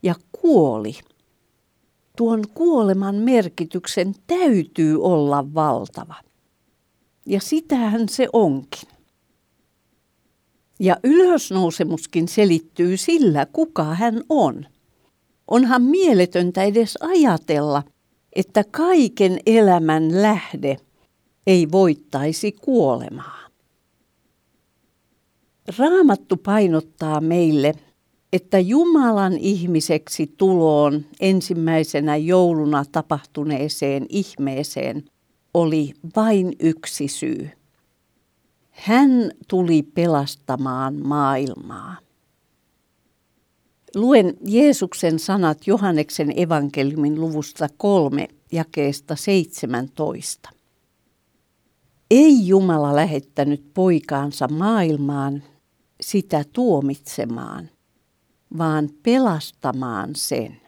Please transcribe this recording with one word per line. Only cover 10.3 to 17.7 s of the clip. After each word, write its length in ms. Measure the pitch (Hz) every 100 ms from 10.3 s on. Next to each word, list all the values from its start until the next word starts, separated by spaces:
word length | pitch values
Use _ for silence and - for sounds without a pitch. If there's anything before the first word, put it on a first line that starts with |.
| _ _ _ _ _
Ja 180 | 185 180
ylösnousemuskin 1200 | 254 320 370 330 - 190 175 160 156 156 - 165 170
selittyy 720 | - 208 165 160 - 175 185
sillä, 480 | - 330 240 147 143
kuka 380 | - 320 -
hän 380 | 156 165 233 226 302
on. 360 | 302 170 117 135 _ _ _ _ _ _ _ -
Onhan 340 | 233 254 247
mieletöntä 840 | 247 339 370 208 180 180 175 180
edes 340 | 196 208 220 -
ajatella, 840 | 320 370 285 170 - 151 147